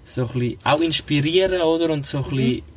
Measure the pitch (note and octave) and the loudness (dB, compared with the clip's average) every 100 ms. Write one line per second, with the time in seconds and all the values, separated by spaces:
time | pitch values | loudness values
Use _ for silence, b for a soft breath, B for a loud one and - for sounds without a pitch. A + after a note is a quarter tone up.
0 | - C3 A#2+ B2+ A#2+ - B2 D3+ E3 D3+ | -10 -6 -4 -2 -4 -2 0 2 2 -2
1 | - D3 D3 F3+ F#3+ F#3 D#3+ E3 E3 D3+ | 0 0 2 2 2 2 2 2 0 -2
2 | C#3 C#3+ - C3+ C3 A#2+ - | -4 -6 -4 0 0 -2 -6